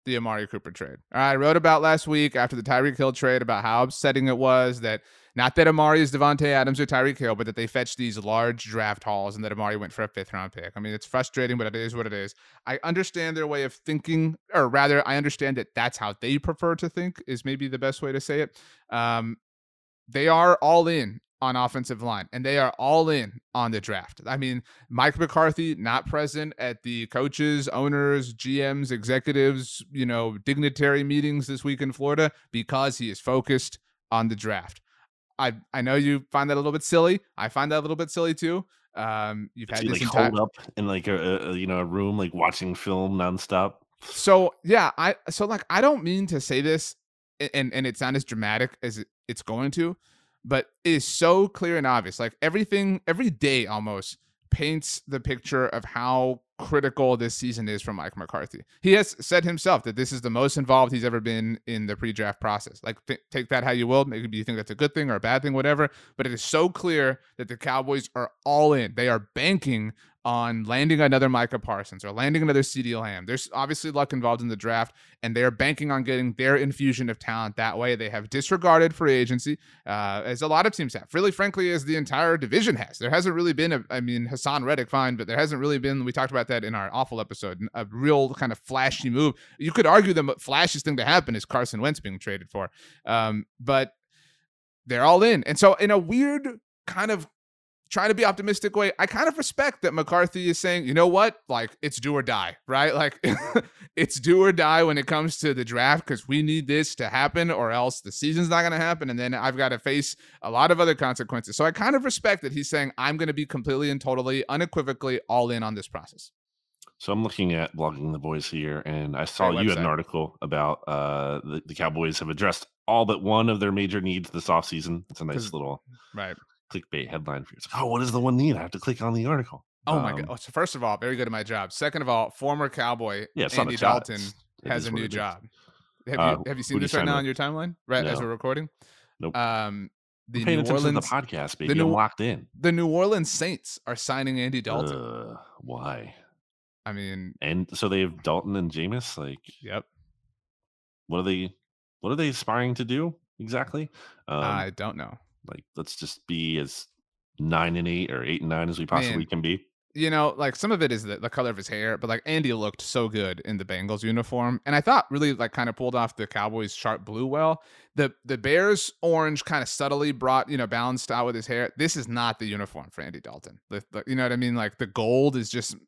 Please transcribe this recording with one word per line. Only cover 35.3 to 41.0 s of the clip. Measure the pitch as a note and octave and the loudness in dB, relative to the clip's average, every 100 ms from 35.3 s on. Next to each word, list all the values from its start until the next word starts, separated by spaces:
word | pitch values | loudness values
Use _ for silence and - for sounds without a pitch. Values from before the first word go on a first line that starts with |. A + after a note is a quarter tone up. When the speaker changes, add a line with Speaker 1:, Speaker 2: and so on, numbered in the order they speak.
| - | -4
Speaker 1:
I, | C3 A2 - | -2 -4 -8
I | C3+ | -4
know | B2 C#3 | 2 2
you | C#3+ C#3+ C3+ | 4 0 0
find | C#3+ C#3+ | 0 2
that | |
a | C#3+ | 0
little | D3 | 0
bit | D3+ | -2
silly. | - E3+ E3+ G3 - - | 2 4 6 4 -2 -8
I | A2 | -4
find | C3+ D3 | -2 0
that | D3+ | 0
a | |
little | D3 D#3 | -2 -4
bit | E3 | -4
silly | F3 E3 D#3 | -2 -2 0
too. | E3 F3+ F#3 _ _ - | -2 -4 -6 _ _ -8
Um, | A2 G#2+ G#2+ G#2+ G#2 - | -4 -4 -4 -6 -10 -14
you've | A2+ | -8
Speaker 2:
Is | G#2+ | -4
Speaker 1:
had | |
Speaker 2:
he, | A2+ | -2
Speaker 1:
this | A#2+ | 0
Speaker 2:
like, | |
Speaker 1:
entire | A#2+ C3 A#2+ | 0 2 4
Speaker 2:
holed | G#2 | 2
up | - - - - | 0 -4 -12 -4
in, | G2+ | -2
like, | F#2+ | -2